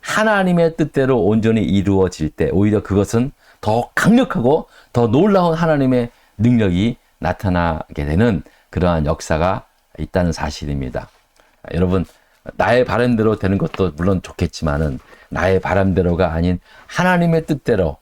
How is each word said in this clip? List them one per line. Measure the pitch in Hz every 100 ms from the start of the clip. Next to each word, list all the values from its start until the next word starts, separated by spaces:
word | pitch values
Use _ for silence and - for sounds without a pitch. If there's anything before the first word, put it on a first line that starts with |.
하나님의 | - - 220 208 190 175 165 160
뜻대로 | 151 - 131 127
온전히 | 92 110 107 113
이루어질 | 78 98 92 95 92 - 78
때 | - 80
오히려 | 87 104 104
그것은 | - 98 101 117 131 - _ _
더 | - 110 120
강력하고 | - - 233 262 - 120 147 - - _
더 | - 117
놀라운 | 127 208 196 175
하나님의 | 160 170 151 135 127 117 _ _ -
능력이 | 113 123 104 87 110 110 _ _
나타나게 | 78 90 101 90 85 78 - - 71
되는 | 80 117 87 - _ _
그러한 | - 90 85 73
역사가 | 82 - 78 87 107 - _ _ -
있다는 | 78 92 87
사실입니다. | 78 78 - 76 71 64 - - _ _ _ _ _ -
여러분, | 82 90 92 82 _ _ _ - -
나의 | 95 120 123
바람대로 | 104 123 117 110 107
되는 | 95 98
것도 | 85 - 95 76
물론 | 87 92
좋겠지만은 | - - 87 - 80 71 78 64 - - -
나의 | - 90 95
바람대로가 | - 92 95 90 87 85 87
아닌 | 80 87 87 _ - -
하나님의 | - 180 180 170 165 156
뜻대로 | 147 - 110 82 73